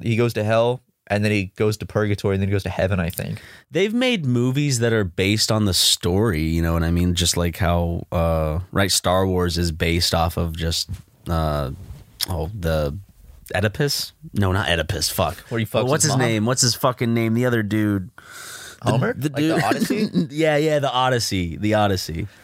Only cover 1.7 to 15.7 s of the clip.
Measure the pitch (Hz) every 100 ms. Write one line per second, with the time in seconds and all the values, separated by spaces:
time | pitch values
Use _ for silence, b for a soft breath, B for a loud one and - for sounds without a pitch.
1.7 | 104 90 107 104 101 104 98 98 98 90
2.7 | - 92 95 85 - - 160 B B B
3.7 | 151 202 233 254 233 139 120 127 131 147
4.7 | 123 117 110 95 - 95 107 - 110 104
5.7 | 85 - - 92 92 113 78 80 82 82
6.7 | 82 82 85 90 87 85 - 87 82 85
7.7 | 87 85 85 - 87 82 80 78 80 90
8.7 | 95 98 - 92 92 95 92 90 85 85
9.7 | 80 87 85 - 87 82 87 85 80 82
10.7 | 80 - - - _ 76 82 78 73 67
11.7 | - - - - - - 87 78 107 82
12.7 | 80 73 98 - - - - - - 107
13.7 | - 143 - - - 160 - 95 95 73
14.7 | 82 76 78 - - 85 - - 117 110